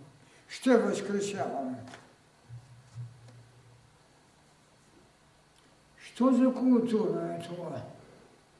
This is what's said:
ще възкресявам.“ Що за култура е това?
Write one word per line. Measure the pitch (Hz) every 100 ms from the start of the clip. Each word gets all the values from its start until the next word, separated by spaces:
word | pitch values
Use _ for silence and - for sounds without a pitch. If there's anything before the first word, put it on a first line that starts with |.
| - _ - - _
ще | - 262 247
възкресявам.“ | 202 - - 202 - - 147 139 127 127 - - - _ _ _ _ - - - - 117 - - - - - _ _ _ _ _ _ _ _ _ _ _ _ _ _ _ _ _ _ _ _ _ _ _ _ _
Що | - - 254
за | 240 254
култура | - 254 233 - 214 185 170 170 170
е |
това? | 175 170 - - - - - - - _ _